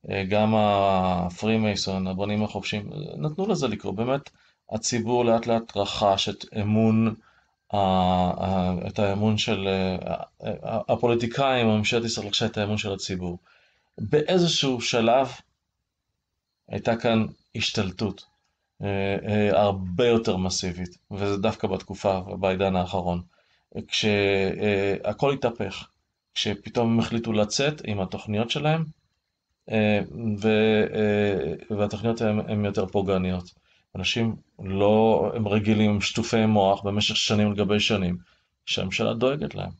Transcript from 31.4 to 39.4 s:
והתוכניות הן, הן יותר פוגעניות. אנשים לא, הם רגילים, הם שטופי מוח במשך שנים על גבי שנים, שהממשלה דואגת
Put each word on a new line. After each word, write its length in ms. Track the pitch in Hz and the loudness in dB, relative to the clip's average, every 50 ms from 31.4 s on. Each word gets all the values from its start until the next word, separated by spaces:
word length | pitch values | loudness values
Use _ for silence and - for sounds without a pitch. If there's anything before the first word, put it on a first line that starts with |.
| 69 76 85 - - - 110 | -2 -4 -4 -6 -6 -6 -2
והתוכניות 440 | 101 104 101 110 104 101 117 113 117 | -2 -2 -2 -2 -2 -2 -2 -2 0
הן, 180 | 117 110 104 107 - | 0 0 0 0 -2
הן 180 | - 107 107 104 | -2 -2 -2 -2
יותר 200 | 101 98 - 95 | -2 0 -2 -4
פוגעניות. 680 | 92 - 104 95 95 98 92 92 92 90 90 90 - _ _ _ _ _ _ _ _ _ | 0 0 -2 0 2 0 0 0 0 -2 -4 -6 -10 _ _ _ _ _ _ _ _ _
אנשים 400 | 95 92 - - 120 117 113 107 - - _ _ - | -6 -4 -2 0 0 0 0 -2 -4 -10 _ _ -12
לא, 720 | - 95 95 98 101 104 107 110 113 113 107 73 80 104 - | -8 -4 -2 2 4 4 6 6 6 6 4 4 2 0 0
הם 120 | 117 107 | -2 0
רגילים, 440 | 104 101 107 104 107 110 104 107 107 | 2 2 2 4 2 4 4 4 4
הם 100 | 104 101 | 4 2
שטופי 440 | 92 - - - 110 - - 113 110 | 0 -2 -4 -4 -2 0 2 2 4
מוח 360 | 110 110 104 98 95 98 98 | 4 4 4 4 4 4 2
במשך 340 | - 101 101 104 104 - 110 | 0 -4 -2 0 -2 0 -2
שנים 320 | - - - 117 104 107 | -2 0 0 2 2 2
על 80 | 104 101 | 2 2
גבי 240 | 98 104 95 104 104 | 0 0 2 2 2
שנים, 380 | 101 - 113 101 95 87 90 87 - _ _ _ _ _ _ _ _ | 2 2 0 0 0 -2 -2 -4 -8 _ _ _ _ _ _ _ _
שהממשלה 480 | - - - 95 95 - - 113 107 113 | -6 -6 -4 -4 -4 -4 -2 -2 -2 0
דואגת 420 | 117 120 131 139 151 | 2 0 0 0 0